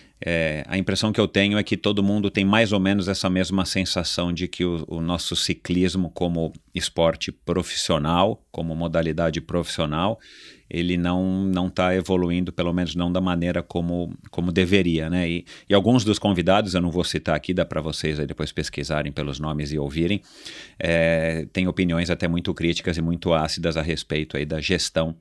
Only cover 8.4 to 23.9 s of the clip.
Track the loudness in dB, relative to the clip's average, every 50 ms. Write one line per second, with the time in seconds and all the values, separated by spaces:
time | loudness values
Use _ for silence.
8.4 | _ _ -8 -6 -6 -4 -4 -4 -4 0 0 0 0 0 0 0 0 0 0 -2
9.4 | -6 -2 -2 -2 -2 -2 -2 -2 -2 -2 0 0 0 -2 -2 -4 -10 -20 -20 -20
10.4 | -20 -20 -20 -20 _ -8 -4 -2 0 2 2 2 2 2 2 2 0 0 0 0
11.4 | 0 0 0 0 0 -2 0 0 2 2 2 0 2 2 2 2 2 2 0 0
12.4 | -2 -2 -2 -2 -2 0 0 0 -2 -2 -2 -2 -2 0 0 0 0 0 0 0
13.4 | 0 0 -2 -2 -4 -4 -4 -2 -2 -2 -2 -2 -4 -6 -8 -14 -16 -8 -6 -2
14.4 | -2 2 2 2 4 6 4 4 4 4 2 0 0 0 0 0 0 0 -2 -4
15.4 | -6 -10 -20 -14 0 4 4 6 6 6 4 4 4 2 0 2 2 2 2 2
16.4 | 4 4 4 4 2 2 0 0 0 0 0 0 -2 0 -2 -2 0 0 -2 0
17.4 | 0 -2 0 0 0 0 -2 -4 -4 -4 -6 -2 -2 -2 -2 -2 -4 -4 -4 -6
18.4 | -6 -6 -4 -6 -6 -6 -6 -8 -4 -2 -2 -2 -2 -4 -4 -4 -6 -6 -6 -6
19.4 | -4 -4 -4 -4 -4 -4 -2 -4 -4 -2 0 0 0 2 0 -2 -4 -12 -20 -20
20.4 | -18 -18 -16 -16 -18 -18 -10 -4 0 2 2 4 4 4 2 2 0 0 -2 -2
21.4 | -6 -4 -2 0 0 0 0 0 0 2 2 0 0 0 -2 0 0 0 0 -2
22.4 | -2 -4 -4 0 0 0 0 0 -2 -2 -2 0 -2 -2 -2 -2 2 2 2 2
23.4 | 2 0 -4 -2 -2 -2 -2 0 -2 -2